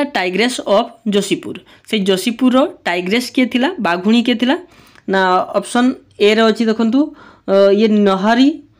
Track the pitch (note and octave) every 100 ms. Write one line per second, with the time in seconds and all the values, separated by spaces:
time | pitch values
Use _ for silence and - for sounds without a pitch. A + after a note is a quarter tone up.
0 | C#4+ A3 F#3 F#3 A#3+ B3 - G3+ A#3 -
1 | G#3+ G3+ F#3+ D#3 - - - - - F#3
2 | F#3+ F#3 G#3+ A3+ B3+ B3+ D#4 - - F3
3 | F#3 A3+ B3 - B3+ B3 C4+ F#4+ F#3 F3
4 | F#3+ A#3 A#3 A#3 B3 E4 F4+ _ - _
5 | - F#3+ F#3 F#3 - G#3 G3 A#3+ B3+ -
6 | _ - G3+ G#3+ A3+ G#3+ A3+ A3 A3+ B3+
7 | D4+ - - - - G3 G3 G3+ A3 G#3+
8 | G3+ F#3+ G3+ A#3+ C4+ D#4+ - _